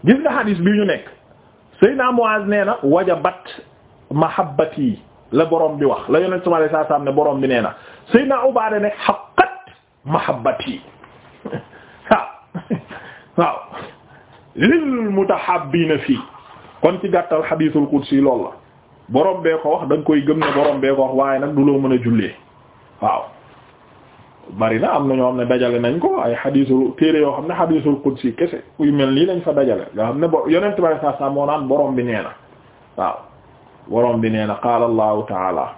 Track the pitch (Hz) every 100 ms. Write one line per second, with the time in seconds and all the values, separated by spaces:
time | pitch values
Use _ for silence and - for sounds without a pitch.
0 | 143 269 311 233 208 180 175 208 196 147
1 | - - _ _ _ _ _ - 208 277
2 | 254 240 220 214 202 208 196 240 139 165
3 | 190 170 - - - - - _ _ _
4 | - 143 160 - 156 139 156 - 147 202
5 | - _ - 131 165 165 156 147 139 -
6 | - 151 185 180 180 165 151 156 156 147
7 | 135 139 151 135 135 123 104 - - -
8 | - 233 269 262 262 240 220 208 208 -
9 | - 208 - - 370 - - - _ _
10 | 135 196 - 127 123 - - - - -
11 | - - - - - - - - - -
12 | - 202 - - _ 175 - 196 - -
13 | - - - - 165 - - - - -
14 | _ - _ - _ - 202 330 294 247
15 | 220 196 190 175 - 180 147 170 160 147
16 | - 131 - - - - - - 160 185
17 | 190 175 170 156 156 160 156 151 139 143
18 | - 135 139 117 87 - _ _ _ -
19 | - 123 185 185 165 160 156 151 135 156
20 | 151 151 139 151 147 139 147 139 135 135
21 | 131 131 135 135 143 143 143 139 135 127
22 | 117 113 95 - - _ _ _ - -
23 | 104 87 - - - - - _ - -
24 | - - - - - 95 113 110 - -
25 | 139 131 127 127 120 127 123 120 120 160
26 | 359 381 120 117 - 143 131 131 131 -
27 | 160 160 147 139 156 175 170 160 139 139
28 | 143 120 123 113 170 - - - 147 143
29 | 135 135 180 180 170 143 131 98 - 101
30 | 113 139 165 160 127 165 202 202 165 156
31 | 147 143 139 143 143 151 131 143 139 127
32 | 123 107 - - - - - _ _ -
33 | 92 - - - - - - - - 113
34 | 120 113 113 110 107 101 120 117 120 113
35 | 107 107 104 95 92 85 65